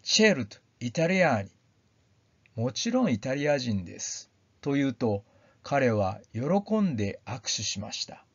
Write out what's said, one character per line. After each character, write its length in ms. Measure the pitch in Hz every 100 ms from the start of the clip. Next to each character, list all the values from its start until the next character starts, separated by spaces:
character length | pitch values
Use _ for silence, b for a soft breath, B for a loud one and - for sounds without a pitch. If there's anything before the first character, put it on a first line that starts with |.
「チ 220 | - -
ェ 100 | 220
ル 120 | 151
ト、 140 | 104 - _ _
イ 120 | 120
タ 160 | 170 165
リ 160 | 185
ア 140 | 165 113
ー 60 |
ニ。 60 | 98 _ _ _ _ _ _ _ _ _ _
も 160 | - 120
ち 200 | - 233
ろ 140 | 247
ん 60 | 220
イ 60 | 110
タ 160 | 135
リ 160 | 139 147
ア 80 | 143
人 280 | 123 101
で 140 | 82 -
す」 300 | - - - _ _ _
と 120 | 147
言 160 | 139 139
う 40 |
と、 300 | - 117 101 b b b b
彼 260 | - 143 127
は 300 | 107 95 - -
喜 480 | 110 139 196 202 220
ん 160 | 190
で 240 | 120 101 -
握 160 | - 120
手 220 | - -
し 160 | 104 101
ま 120 | 104
し 140 | -
た。 180 | - - _